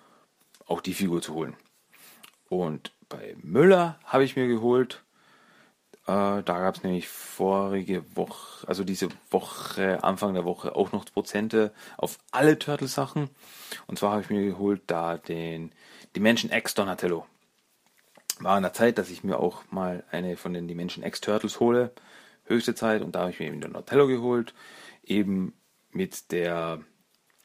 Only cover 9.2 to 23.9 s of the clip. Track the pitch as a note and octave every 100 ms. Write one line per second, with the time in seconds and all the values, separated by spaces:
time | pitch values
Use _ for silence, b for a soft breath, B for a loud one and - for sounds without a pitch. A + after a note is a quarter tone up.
9.2 | - F#2+ - - - - F#2+ F2+ - F#2+
10.2 | G2+ F#2 F2 F2 - - G2 G#2 - -
11.2 | - G#2 A2 A2 G#2+ B B - - -
12.2 | _ B2 D3 D3+ - D3 C3+ - C3+ D3+
13.2 | C#3 B B B B B - F#2+ G#2 G#2
14.2 | G2 G#2 G2 F2+ G2+ G2+ - E2+ E2+ E2
15.2 | - E2 E2 E2 E2 B B B B F2+
16.2 | A2 A#2 - A2+ - - G2 F2 F2+ E2+
17.2 | - _ _ _ _ _ _ _ _ -
18.2 | - - F#2 G2 F#2 - A#2 A2+ F2+ F2+
19.2 | G2 B1+ E2+ - - F#2+ F#2 F2+ - E2+
20.2 | F2+ F2 F2+ F2 E2+ E2+ F2+ - - -
21.2 | - G#2 G#2+ - A#2+ A#2+ A#2+ B B B
22.2 | B B - A#2 A2+ A2+ A2+ A2 E2+ F2+
23.2 | F2+ - D#2 D2+ E2+ - -